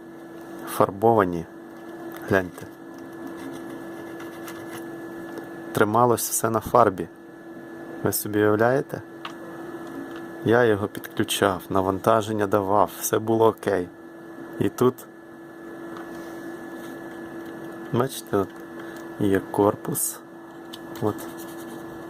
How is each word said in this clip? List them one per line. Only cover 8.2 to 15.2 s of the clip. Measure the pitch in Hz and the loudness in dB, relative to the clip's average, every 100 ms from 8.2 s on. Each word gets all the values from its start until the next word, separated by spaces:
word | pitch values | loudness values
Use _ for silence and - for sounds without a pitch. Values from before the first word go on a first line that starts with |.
| 104 104 | 0 4
уявляєте? | 107 107 117 135 - - - - - - - - - - - - - - - - - | 4 6 6 4 0 -8 -10 -14 -12 -12 -12 -12 -12 -10 -10 -10 -10 -10 -10 -2 4
Я | 117 | 6
його | 120 101 101 | 6 4 0
підключав, | - - - 104 - 101 87 - | -4 -6 -2 0 4 4 4 2
навантаження | 95 95 95 113 113 104 107 98 | 2 2 4 4 4 4 0 4
давав, | 104 95 104 90 - | 4 4 6 4 2
все | - 110 | 0 0
було | 110 113 110 | 2 6 6
окей. | - 101 95 87 - - - - - - - | 6 2 2 0 -8 -16 -16 -16 -14 -12 0
І | 104 | 0
тут, | - 123 123 - - | 4 4 4 -6 -18